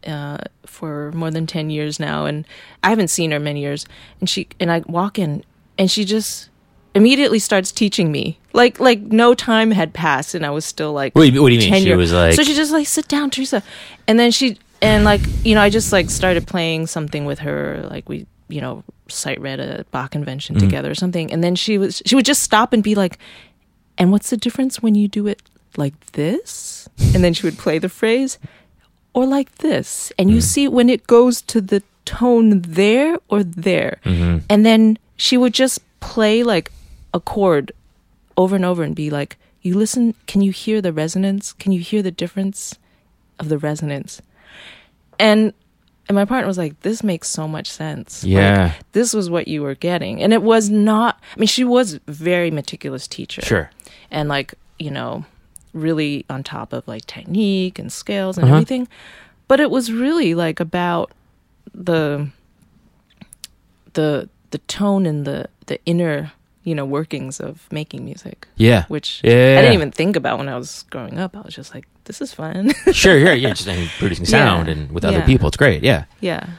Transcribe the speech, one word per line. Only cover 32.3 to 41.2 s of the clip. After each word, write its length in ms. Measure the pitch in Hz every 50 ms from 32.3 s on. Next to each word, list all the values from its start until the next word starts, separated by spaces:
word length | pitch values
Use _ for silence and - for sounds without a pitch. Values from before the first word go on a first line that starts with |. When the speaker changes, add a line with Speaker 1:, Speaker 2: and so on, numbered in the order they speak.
| 247 233 226 220 208 196
Speaker 1:
there 560 | 175 175 160 165 196 208 220 247 285 311 339 349 _ _
or 140 | - 208 202
there." 560 | 175 170 180 165 196 180 165 - - - - _
Speaker 2:
Mm-hmm. 320 | - 92 85 87 - 85 82 78 -
Speaker 1:
And 160 | 208 208 214
then 320 | 226 226 220 220 220 220 - _ _ _
she 220 | _ - - - 247
would 160 | 247 254 220
just 260 | - 262 262 - - _ _ _ _
play, 420 | - - - - 220 214 214 233 240
like, 280 | 240 214 170 165 - - - - - - - - _ -
a 60 | 175
chord 520 | - - - 214 196 190 165 147 139 - - _ _ _ _ _ _ _ _ _ _ _ _
over 200 | - 185 185 196
and 80 | 196 185
over 180 | 180 180 175 165
and 120 | 147 156
be 140 | 160 151 151
like, 280 | 147 143 143 - - _ _ _ _ _ _
"You 100 | 180 180
listen, 380 | 196 214 220 - 262 240 233 220 _ _ -
can 140 | - 202
you 100 | 196 196
hear 280 | 185 - - - 214 214
the 120 | 196 180 160
resonance? 580 | 156 156 160 - 185